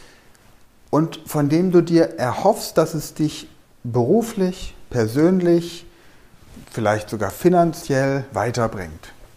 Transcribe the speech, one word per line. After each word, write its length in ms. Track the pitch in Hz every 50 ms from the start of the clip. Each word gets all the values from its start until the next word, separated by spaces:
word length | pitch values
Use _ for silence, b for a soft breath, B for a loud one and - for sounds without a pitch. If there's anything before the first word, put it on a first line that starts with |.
| b b b b b b b b b b b b b _ _ _ _ _
und 320 | - 143 160 160 - - - -
von 200 | - 156 143 139
dem 240 | 151 165 185 185
du 100 | 170 175
dir 360 | 160 170 165 165 165 - - -
erhoffst, 600 | 123 123 110 - - 190 220 208 - - - -
dass 160 | 160 160 -
es 200 | 151 151 - -
dich 360 | - 156 151 - - - - - - _ _ _ _ -
beruflich, 920 | 123 117 123 117 120 185 226 220 226 - 196 185 185 185 - - - - - - -
persönlich, 960 | - 123 113 113 113 143 156 175 190 185 175 170 170 170 170 - - - - b b b b b b b b b b b b - - - - -
vielleicht 380 | - - 113 104 107 107 - -
sogar 200 | - 107 104 95
finanziell 960 | - - - 180 180 170 170 165 156 - - - 143 131 139 135 135 139 123 - -
weiterbringt? 800 | 101 104 123 117 123 117 107 - 104 90 80 78 - - - - - - - -